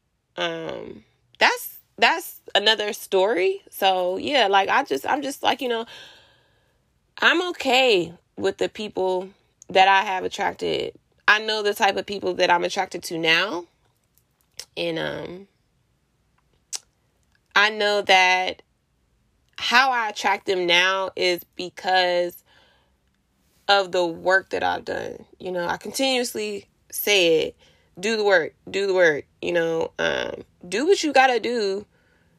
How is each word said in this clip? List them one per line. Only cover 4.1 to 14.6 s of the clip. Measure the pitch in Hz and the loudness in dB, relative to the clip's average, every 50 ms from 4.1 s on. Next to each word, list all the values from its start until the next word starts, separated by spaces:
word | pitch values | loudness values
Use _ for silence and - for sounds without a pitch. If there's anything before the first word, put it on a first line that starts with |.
| 185 | -4
yeah, | 190 - 247 294 269 214 | -4 -4 0 0 2 2
like, | 190 196 196 196 - | 4 4 4 4 2
I | 202 247 294 | 2 0 0
just, | - - - - | -2 -4 -4 -2
I'm | - - 302 | -2 -2 -2
just, | 269 262 285 - | -4 -6 -6 -2
like, | - 196 233 - | 0 0 0 0
you | 277 240 | -2 -4
know, | 233 226 233 - - - - - - - _ _ _ _ _ _ _ _ _ _ _ _ _ _ _ _ _ _ _ - | -4 -4 -6 -8 -14 -20 -20 -20 -20 -20 _ _ _ _ _ _ _ _ _ _ _ _ _ _ _ _ _ _ _ 0
I'm | 214 233 285 339 370 359 | 2 2 2 2 0 -4
okay | 339 - - 269 247 262 262 254 214 180 180 170 175 - _ _ _ | -6 -4 -2 0 2 2 4 4 2 2 0 -4 -8 -18 _ _ _
with | - 202 196 190 | -6 -4 -4 -2
the | - - - | -4 -4 -6
people | - - 214 202 - 185 185 185 185 180 190 190 - _ _ _ _ _ _ - | -6 -8 -12 -10 -6 -4 -2 -2 -2 -4 -6 -10 -16 _ _ _ _ _ _ 0
that | 180 190 190 190 | 4 4 6 6
I | 196 190 | 6 4
have | 190 208 185 185 185 | 2 0 -4 -4 -6
attracted. | - - - 196 175 180 - 180 170 151 - - - - _ _ _ _ _ _ | -6 -6 -4 -4 -4 -4 -4 -4 -4 -4 -4 -6 -8 -10 _ _ _ _ _ _
I | - 208 214 | 2 2 2
know | 220 220 214 214 | 2 -2 -2 -2
the | 208 202 202 | -2 -2 0
type | - 220 196 190 | 0 0 0 0
of | 196 180 | -2 -6
people | - 202 190 - 185 180 | -8 -8 -6 -4 -4 -2
that | 180 180 175 | 0 2 2
I'm | 175 175 180 | 2 2 0
attracted | 180 - 202 185 - - 175 - | -2 -2 -4 -6 -6 -8 -12 -10
to | - 175 165 | -8 -6 -2
now. | 165 160 160 170 185 214 - - 175 - _ _ _ _ _ _ _ _ _ _ _ _ _ _ _ _ _ - | 2 2 2 2 2 0 -4 -8 -10 -12 _ _ _ _ _ _ _ _ _ _ _ _ _ _ _ _ _ -20